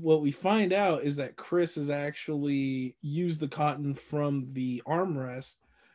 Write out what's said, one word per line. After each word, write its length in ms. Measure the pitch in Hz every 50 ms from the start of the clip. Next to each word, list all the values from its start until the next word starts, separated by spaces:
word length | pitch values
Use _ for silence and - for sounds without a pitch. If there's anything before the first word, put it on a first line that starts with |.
| 160
what 180 | 160 156 156
we 120 | 151 143 139
find 380 | - - 185 208 220 208 180 185
out 280 | 196 208 190 165 139 139
is 140 | 147 143
that 200 | 143 135 127 -
Chris 400 | - - - - 175 175 165 -
has 120 | 156 147 143
actually 1040 | 143 143 143 147 151 - - - 156 147 143 147 143 139 135 135 131 131 127 127 - _
used 400 | - 147 143 165 180 175 165 151
the 80 | 156 135
cotton 460 | - - 151 147 139 139 147 143 139
from 540 | - - - 151 147 147 143 143 139 131 131 135
the 300 | 131 127 127 123 120 -
armrest 720 | - 151 170 190 190 160 139 131 127 123 127 135 - - - _ _ _ _ _ _ _